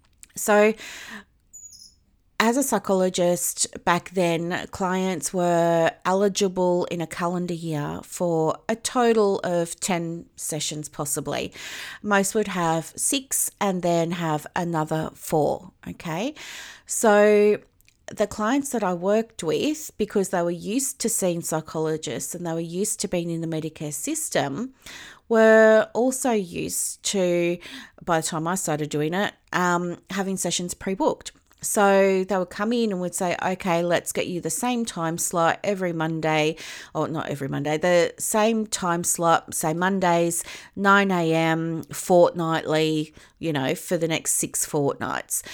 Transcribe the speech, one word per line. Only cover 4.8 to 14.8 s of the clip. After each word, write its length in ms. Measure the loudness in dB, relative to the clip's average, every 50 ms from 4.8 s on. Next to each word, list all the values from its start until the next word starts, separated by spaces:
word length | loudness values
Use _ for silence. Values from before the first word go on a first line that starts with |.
| -2 -2 0 -2 -2 -2 -2 -4 -6 -4 -2
were 580 | 0 0 2 2 2 4 4 4 4 2 2 0 -2 _
eligible 800 | -2 0 2 2 0 2 0 -2 0 0 0 0 2 2 0 0
in 160 | -2 -4 -8
a 60 | -8
calendar 460 | -8 -6 -4 -4 -4 -2 -4 -4 -4 -6
year 460 | -6 -6 -6 -4 -4 -4 -6 -8 -10 -12
for 520 | -14 -6 -4 -2 0 2 2 2 0 0 -2 -4 -6
a 80 | -6
total 640 | -4 -6 -4 0 2 4 4 4 4 4 2 2 0
of 380 | -2 -2 0 0 -2 -2 -6 -8
ten 440 | -4 -2 -2 -2 -2 -4 -8 -8 -12 -16 _
sessions 500 | -12 -8 -6 -6 -4 -6 -6 -6 -8 -10
possibly. 640 | -12 -8 -8 -6 -4 -4 -4 -4 -4 -4 -4 -6 -6 -10 -14 -14 -14 -12 -12 -12 -14 -14 -8
Most 320 | -2 2 2 2 2 2 0
would 120 | -2 -2
have 460 | -2 -2 0 0 0 0 0 -2 -6 -8
six 560 | -4 -2 -2 -2 -2 -4 -4 -4 -4 -4 -4 -4 _
and 220 | -2 0 0 0
then 300 | 2 2 2 2 2 0
have 360 | -2 -4 -2 -2 -2 -2 -4 -6 -6
another 540 | -4 -4 -2 -2 -2